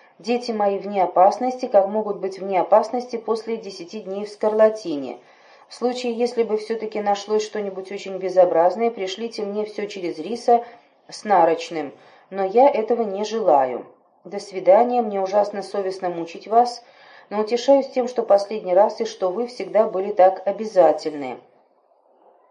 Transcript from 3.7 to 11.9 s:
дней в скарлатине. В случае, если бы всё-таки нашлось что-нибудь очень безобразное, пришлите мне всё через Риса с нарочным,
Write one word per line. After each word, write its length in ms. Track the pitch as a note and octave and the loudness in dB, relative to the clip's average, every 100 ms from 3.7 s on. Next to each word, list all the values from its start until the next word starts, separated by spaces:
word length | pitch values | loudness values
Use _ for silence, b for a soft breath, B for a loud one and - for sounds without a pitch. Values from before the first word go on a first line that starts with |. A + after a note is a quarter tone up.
| G3 E3+ G#3+ | -14 -14 -14
дней 260 | F#3 G3 G#3 | -10 -10 -10
в 40 | |
скарлатине. 920 | - G#3+ G#3+ A3 G#3+ F3 D3 C3 A#2+ b b b b b | -4 -2 4 4 2 -6 -8 -8 -12 b b b b b
В 80 | - | -6
случае, 380 | A#3+ B3 B3 | -4 -4 -6
если 280 | A3+ A#3+ B3 | -2 -2 -2
бы 160 | A3 G#3+ | -2 -2
всё-таки 420 | - A3+ G#3+ G#3+ | -4 -8 -6 -6
нашлось 440 | G#3 G3+ - G#3+ | -2 -2 -2 -2
что-нибудь 480 | G#3+ G#3+ G3+ F#3+ F#3 | -2 -6 -8 -8 -10
очень 260 | G3+ G3 F#3+ | -12 -10 -8
безобразное, 720 | F#3 F3+ F3+ E3 F3+ G#3+ A#3 | -2 4 4 6 4 4 -2
пришлите 540 | A3+ F#3+ G3+ A3+ - | -2 -8 -6 -10 -8
мне 220 | G3+ G3+ G#3+ | -6 -6 -6
всё 200 | - G3+ | -6 -10
через 320 | G3 F3 D#3+ | -8 -8 -8
Риса 460 | D#3+ A#3 - A#3+ B B B _ _ | -8 -6 2 2 B B B _ _
с 160 | - G#3+ | -10 0
нарочным, 680 | F#3+ E3 D#3+ - E3 C#3+ | 4 4 2 -4 -8 -8